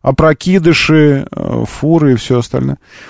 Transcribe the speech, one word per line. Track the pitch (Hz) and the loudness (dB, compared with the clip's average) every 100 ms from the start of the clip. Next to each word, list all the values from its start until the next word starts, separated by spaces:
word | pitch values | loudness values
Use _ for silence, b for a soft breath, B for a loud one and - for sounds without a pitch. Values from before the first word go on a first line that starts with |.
Опрокидыши, | - 135 160 151 - 185 165 151 - 156 151 139 - | -2 0 2 0 0 2 2 0 2 4 4 2 -4
э, | - 50 120 113 | -10 -6 -4 -6
фуры | - 147 165 147 | -6 -2 2 2
и | |
все | 123 - 123 | 0 0 -2
остальное. | 117 127 131 139 B B B | -2 -4 -4 -8 B B B